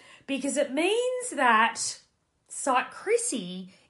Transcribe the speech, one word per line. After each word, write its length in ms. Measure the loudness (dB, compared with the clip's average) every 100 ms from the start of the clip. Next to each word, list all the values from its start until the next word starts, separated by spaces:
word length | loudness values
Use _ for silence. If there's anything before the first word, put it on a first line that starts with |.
| -20 -16 -6
because 300 | -4 -2 0
it 160 | 0
means 580 | 0 2 2 0 -2 -4
that 640 | 2 4 4 4 0 -8 -8 -16 _ _ _ _
Psych 420 | -4 0 2 0
Chrissy 840 | -6 0 0 0 -4 -6 -10 -12 -18